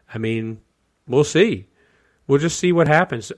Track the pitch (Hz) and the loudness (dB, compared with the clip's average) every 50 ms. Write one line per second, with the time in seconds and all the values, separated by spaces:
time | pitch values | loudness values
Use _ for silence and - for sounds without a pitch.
0 | _ _ - 113 113 110 113 113 110 110 113 110 _ _ _ _ _ _ _ _ | _ _ -12 -8 -6 -6 -6 -6 -6 -8 -12 -14 _ _ _ _ _ _ _ _
1 | _ - 120 139 151 - - 156 196 233 165 95 98 _ _ _ _ _ _ _ | _ -2 0 0 0 2 2 2 2 2 0 -6 -10 _ _ _ _ _ _ _
2 | _ _ _ _ _ - 139 143 156 170 - - - 180 175 170 165 151 151 160 | _ _ _ _ _ 0 0 0 0 -2 -4 -2 -2 0 2 2 2 4 4 2
3 | 185 180 - 117 107 - - | 2 0 -4 -10 -10 -12 -16